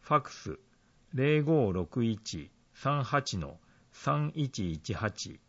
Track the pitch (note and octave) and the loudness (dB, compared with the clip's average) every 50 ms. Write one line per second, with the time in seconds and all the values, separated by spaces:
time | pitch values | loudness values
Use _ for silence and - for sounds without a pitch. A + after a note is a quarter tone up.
0 | _ - D3+ D3+ C3 - - - - G#2 D2+ - _ _ _ _ _ _ _ _ | _ 2 2 2 2 0 -16 -12 -10 -10 -10 -10 _ _ _ _ _ _ _ _
1 | _ _ - C3 C3 C#3+ D3+ D3+ D3 C#3+ E3 D#3 B2+ G2+ F2+ F2+ F2+ E2 - B2+ | _ _ -2 2 4 4 4 4 4 4 4 4 4 4 2 0 -2 -2 0 0
2 | A#2+ A2+ A2 G2+ - - - E2+ D2 C#2+ _ _ _ _ _ - - C3+ C#3+ D3 | 2 2 2 0 -4 -10 -10 -10 -10 -12 _ _ _ _ _ -6 -2 0 0 0
3 | C3+ A2+ C#3+ C#3+ C#3 - - G2 D#2 C#2 C2+ - _ _ _ _ _ _ _ - | 0 2 0 0 0 0 -4 -4 -4 -6 -8 -14 _ _ _ _ _ _ _ -6
4 | - - C#3+ D3 D3+ D3+ - D#3 D3 C3 - - G2+ F2 D#2+ D#2 - - G#2+ D#2+ | -2 0 0 0 0 -2 -2 -2 -4 -2 -2 -2 -2 -2 -2 -4 -4 -6 -4 -2
5 | - G#2+ - - - - - - _ | -2 -4 -4 -4 -12 -12 -12 -16 _